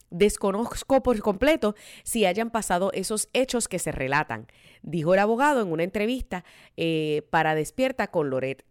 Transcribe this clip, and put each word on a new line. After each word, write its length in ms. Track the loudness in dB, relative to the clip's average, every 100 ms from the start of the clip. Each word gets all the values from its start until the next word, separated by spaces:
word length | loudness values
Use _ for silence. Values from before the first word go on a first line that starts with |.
| _
Desconozco 920 | 2 2 2 -2 -2 -4 -6 0 2
por 120 | 2 0
completo 560 | 0 2 2 2 0 -4 -12 -16
si 220 | -6 0
hayan 260 | 2 2 -2
pasado 400 | -4 -2 0 0
esos 360 | -2 -4 -4 -2
hechos 360 | -2 0 0 -2
que 100 | -4
se 140 | -4
relatan", 560 | -4 0 0 0 -6 -10 _ -20 -18
dijo 320 | -8 -2 2
el 60 | 4
abogado 420 | 4 2 2 2
en 80 | 0
una 140 | -2
entrevista, 600 | -2 -2 -2 -4 -6 -10 -12 -20 -20 -4
eh, 460 | -2 0 0 -2 0
para 240 | 2 2
Despierta 540 | 2 0 0 -2 0 -2
con 200 | -2 0
Loret. 360 | -2 -4 -6 _